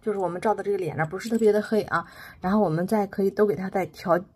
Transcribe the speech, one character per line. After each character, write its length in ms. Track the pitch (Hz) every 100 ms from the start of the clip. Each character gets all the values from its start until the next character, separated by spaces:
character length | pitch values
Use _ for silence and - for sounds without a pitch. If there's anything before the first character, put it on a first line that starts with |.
就 100 | 220
是 60 | 196
我 100 | 180
们 100 | 175
照 160 | 220
的 80 | 214
这 80 | 196
个 60 | 202
脸 180 | 165 143
呢， 100 | 156
不 120 | 190
是 120 | 226
特 80 | 226
别 120 | 220
的 120 | 208
黑 180 | 208 214
啊。 220 | - 165 180 - - -
然 120 | 185
后 80 | 208
我 80 | 196
们 180 | 156 185
再 200 | 220 196
可 160 | -
以 80 | 196
都 160 | - 208
给 80 |
它 160 | 196 190
再 160 | 196 160
调-， 320 | - 190 170 190